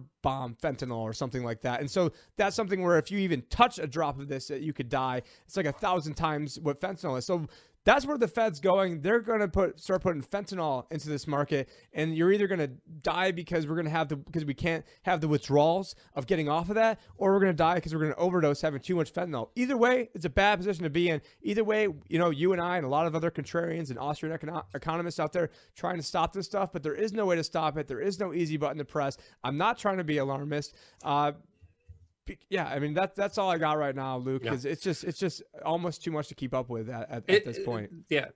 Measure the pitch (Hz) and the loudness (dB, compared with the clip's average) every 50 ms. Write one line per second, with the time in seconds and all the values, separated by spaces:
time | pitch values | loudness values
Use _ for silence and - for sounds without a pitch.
0 | 131 - _ _ - 139 135 135 131 120 117 - - 156 131 - 135 123 120 113 | -6 -16 _ _ -2 -2 -2 -2 -4 -8 -8 -4 -4 -4 -2 -2 -6 -6 -4 -4
1 | 113 110 110 - 143 127 120 127 123 117 113 - - 127 123 117 147 127 - - | -4 -4 -4 -4 -6 -4 -4 -4 -4 -4 -6 -4 -4 -4 -2 -2 -4 -2 2 2
2 | 180 156 - - - _ - - 202 202 196 - 220 180 202 185 180 175 175 156 | 2 2 0 -4 -20 _ -2 0 0 0 2 0 -2 0 0 2 4 6 6 6
3 | 151 - 190 202 196 180 156 127 - - - - 240 254 - - 160 143 123 160 | 4 2 0 0 2 2 0 -2 -4 -2 4 4 4 4 4 -2 -6 -4 -2 -2
4 | 160 143 135 139 139 139 139 131 - - 147 135 147 160 143 - 135 117 143 131 | -2 -2 -2 -6 -8 -8 -8 -8 -6 -6 -6 -4 -4 -4 -4 -4 -4 -2 0 0
5 | 131 131 127 127 - - - - _ - - 190 170 147 139 - - 190 180 180 | 0 0 -2 -4 -6 -8 -20 -20 _ -6 -4 0 0 0 -2 0 0 0 0 0
6 | 143 156 139 - 170 156 151 147 151 139 - - 165 147 143 - - 185 196 - | -2 -4 -4 -2 -2 0 0 -2 -4 -6 -6 -4 -2 -2 -2 -2 -4 -6 -6 -4
7 | - 156 131 127 - - 185 170 156 - - - - _ _ _ - 202 233 285 | -4 -4 -2 -2 -2 -2 -2 -2 -2 -6 -10 -16 -20 _ _ _ 6 6 6 6
8 | 254 277 302 247 233 175 - 233 226 220 160 143 143 190 180 196 190 180 170 151 | 4 0 0 0 0 0 2 0 0 0 0 2 4 4 4 4 4 0 -2 -2
9 | 139 190 226 233 226 226 226 214 208 180 151 190 190 165 - - - - 185 185 | 0 2 2 2 2 2 0 0 0 2 2 2 2 2 0 -4 -4 -2 -2 0
10 | - 185 170 143 127 - - 202 202 - 196 185 160 151 135 127 - - 160 151 | 2 0 -2 -2 -6 -6 -6 -6 -6 -6 -4 -2 -2 -2 -2 -2 -4 -6 -8 -8
11 | 135 151 151 135 - 156 143 143 143 - 151 139 127 - - - _ _ - 156 | -6 -4 -6 -6 -4 -2 0 0 0 0 0 -2 -2 -4 -12 -20 _ _ -4 -2
12 | 156 160 160 156 170 185 202 208 202 196 190 170 151 135 127 - _ - 165 147 | -2 0 2 4 4 6 6 4 4 2 0 0 -2 -4 -4 -10 _ -20 -12 -4
13 | - - 156 175 185 190 175 175 165 - 175 165 156 147 160 175 165 156 160 165 | -2 -2 0 2 2 0 0 -2 -4 -2 -2 -2 0 0 -2 -2 -2 0 0 0
14 | 160 139 151 139 - - - 165 151 143 131 - - 165 165 160 - - - _ | 0 0 -4 -8 -8 -6 -6 -4 -4 -4 -4 -2 0 -2 -2 -2 -4 -10 -16 _
15 | - 180 180 160 151 156 151 143 - - 135 147 151 160 170 196 196 - - - | -2 0 0 2 2 2 2 2 2 4 6 6 6 6 4 2 -2 -6 -12 -20
16 | - _ - - 123 110 196 160 156 143 151 165 170 175 208 220 226 226 220 - | -16 _ -8 -6 -2 0 0 0 2 0 0 0 0 0 2 4 4 4 2 0
17 | - - - - - 190 196 196 196 190 175 151 165 160 180 180 - - 160 156 | -8 -16 -6 0 4 4 6 6 6 4 4 4 4 4 4 2 -2 -2 -2 0
18 | 156 156 - - 170 185 180 180 151 147 143 - - 156 143 131 - - 180 170 | 0 0 0 2 2 2 4 4 4 4 2 2 0 -2 -2 -2 -2 0 0 0
19 | 151 - - 175 180 175 151 120 113 - - 240 247 254 277 226 233 247 254 254 | 0 0 -2 -4 -4 -4 -4 -6 -6 -4 -2 -2 0 0 4 4 4 4 4 2
20 | 233 - - 190 156 160 - 202 196 208 208 190 180 208 190 160 175 156 139 170 | 0 -4 -8 -6 -4 0 2 4 6 6 4 2 0 -2 -2 -2 -2 -2 0 2
21 | 175 175 160 143 - - _ _ - 202 202 220 220 208 214 214 214 196 156 139 | 2 2 2 -2 -4 -10 _ _ -4 -2 0 0 2 2 2 2 2 2 0 -4
22 | - - 156 160 175 170 151 139 165 185 190 175 170 175 180 180 147 127 139 151 | -8 -2 2 2 2 2 2 2 2 2 2 2 0 0 0 0 0 2 2 2
23 | 165 170 156 160 160 170 - 160 135 - - 170 170 170 160 170 165 131 123 - | 2 2 0 0 -2 -2 -2 -4 -8 -4 -2 -2 -2 -2 -4 -4 -6 -6 -6 -6
24 | 135 147 151 - - 156 160 156 - 151 175 160 - - - 139 - 165 160 170 | -4 -4 -4 -4 -4 -6 -6 -6 -8 -8 -8 -8 -10 -8 -10 -8 -4 -2 -2 -2
25 | 170 170 - - 156 151 - 180 165 156 - - - _ - - - 175 180 170 | -2 -4 -2 -2 -2 -2 0 0 -2 -2 -4 -12 -20 _ -12 -6 -4 -4 -2 -4
26 | 143 - - 175 165 165 - 196 170 - - 196 196 - - 165 139 151 143 170 | -6 -2 0 0 0 0 -2 -6 -6 -4 -2 -2 -2 -2 -4 -4 -4 -4 -2 -2
27 | 214 220 196 220 208 185 175 165 151 - - 165 156 156 147 156 143 - 131 113 | -2 -2 0 0 2 2 2 2 0 -2 -2 0 -2 0 -2 -2 -4 -4 -4 -2
28 | 151 202 190 170 208 180 151 175 170 151 156 143 151 143 143 151 143 - - 156 | -2 -2 -2 -2 -4 -2 0 -2 -2 0 0 -2 -2 -2 -2 -4 -8 -4 -2 -2
29 | 139 139 - - - - _ _ - 127 139 151 185 220 240 - - 208 190 185 | -2 -2 -4 -8 -16 -20 _ _ -6 -4 -2 0 0 0 0 0 0 0 0 0
30 | 175 151 151 147 135 139 135 135 143 147 147 147 143 - - - - - _ _ | 0 0 0 0 0 0 -2 -4 -4 -4 -4 -4 -6 -6 -14 -20 -20 -20 _ _
31 | - 147 143 143 147 147 147 147 - _ _ _ - - _ _ _ - - - | -2 0 2 2 2 2 0 -4 -16 _ _ _ -20 -20 _ _ _ -20 -20 -20
32 | - _ _ _ - - 196 _ _ - 185 190 156 - 139 143 147 151 151 175 | -20 _ _ _ -14 -14 -14 _ _ -4 -2 -2 -2 -2 -2 -2 -2 -2 0 0
33 | 190 190 - 196 202 202 - 214 196 185 175 165 160 151 151 151 147 139 131 135 | 0 0 -2 -4 -4 -2 0 0 0 2 2 2 2 2 2 2 0 -2 -2 -4
34 | 135 131 131 127 123 131 131 131 120 117 127 123 127 139 160 - - 196 156 - | -4 -4 -4 -4 -2 -2 -2 -2 -2 -2 -4 -2 -2 -4 -4 -4 -2 -4 -4 -4
35 | - 175 156 - 196 165 - - - _ - - - 156 160 175 170 175 151 - | -4 -8 -4 -2 -4 -4 -4 -6 -16 _ -16 -8 -4 -2 -2 0 -2 -4 -4 -4
36 | - 170 156 151 143 - - - 139 123 131 131 123 120 120 113 110 113 127 117 | -6 -4 -4 -4 -6 -6 -8 -8 -6 -4 -2 -4 -4 -4 -6 -6 -6 -6 -8 -8
37 | 110 - - 117 - - 190 208 - 127 113 - - - 117 110 104 98 175 165 | -8 -8 -8 -6 2 4 4 4 4 0 -8 -6 -4 -4 -4 -4 -6 -8 -12 -12
38 | 170 - 156 143 131 - - | -4 0 0 0 0 -2 -8